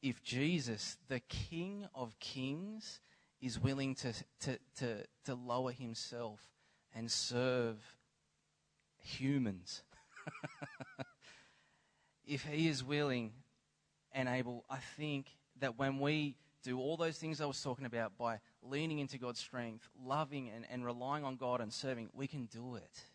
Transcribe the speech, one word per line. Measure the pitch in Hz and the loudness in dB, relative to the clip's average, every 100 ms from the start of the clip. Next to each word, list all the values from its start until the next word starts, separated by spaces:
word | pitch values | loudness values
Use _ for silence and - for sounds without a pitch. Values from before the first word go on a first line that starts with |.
If | 135 120 | 0 -2
Jesus, | - 123 147 175 123 107 - - - | 0 2 4 4 2 -2 -2 -6 -2
the | 123 | -4
King | - - - 165 180 202 202 | -2 -4 -2 -2 -4 -4 -8
of | 135 123 - | -6 -6 -6
Kings, | - 135 131 147 196 220 - - _ - _ _ | -8 -2 0 0 -4 -8 -10 -14 _ -20 _ _
is | 127 113 | -4 2
willing | 117 135 135 | 2 4 2
to, | 131 127 113 - _ | 0 -2 -4 -8 _
to, | - 131 - - | -2 -2 -4 -4
to, | 127 107 101 _ | -2 -2 -6 _
to | - | -6
lower | 123 123 120 127 | -4 0 2 2
himself | 120 127 113 - 120 117 107 - _ _ _ _ | -2 -6 -4 -6 -4 -4 -6 -16 _ _ _ _
and | 113 113 | -6 0
serve | - - 123 127 127 117 110 - - _ _ _ _ _ _ _ _ _ _ | 0 2 4 6 6 4 0 -10 -20 _ _ _ _ _ _ _ _ _ _
humans, | - - 131 143 120 92 90 - - - - - - - - - - - - - - | -10 0 4 4 4 0 -6 -12 -12 -20 -20 -12 -10 -8 -10 -8 -12 -10 -14 -10 -12
<laughs> | _ - - - - _ _ _ _ _ _ - | _ -20 -20 -20 -20 _ _ _ _ _ _ -4
if | 139 | -2
he | 151 147 165 | 0 4 6
is | 143 | 4
willing | 127 147 147 127 113 113 - _ _ _ _ _ _ | 2 4 4 4 2 -6 -20 _ _ _ _ _ _
and | 135 127 | 0 2
able, | 127 123 120 - | 2 0 -4 -6
I | 131 - - | -6 -6 -4
think | 151 143 135 - _ - | -2 -2 -4 -14 _ -2
that | 135 117 | -2 2
when | 135 135 | 2 4
we | 143 151 147 131 - _ | 4 4 2 -2 -14 _
do | 131 127 | -2 0
all | 131 165 | 0 2
those | 165 156 | 2 2
things | 160 151 | -2 0
I | 147 | 0
was | 135 | 0
talking | 147 123 131 | -2 -2 0
about | 117 110 - | 0 0 2
by | 117 110 - _ | 0 0 -4 _
leaning | 127 139 160 151 | -4 0 2 2
into | 139 135 | 0 -2
God's | 123 120 | -4 -4
strength, | - 127 117 110 - - | -4 -2 -4 -6 -12 -12
loving | 127 143 151 143 127 | 0 2 2 -2 -4
and, | 110 113 | -6 -6
and | 127 | -4
relying | 123 120 127 147 | -2 -2 0 0
on | 143 127 | 0 0
God | 127 123 | 2 2
and | 110 | 2
serving, | - 135 127 113 | -2 -2 -2 -4
we | - 139 | -4 -4
can | 147 | -2
do | 117 113 123 | -6 -6 -6
it. | 120 - - - | -8 -10 -18 -20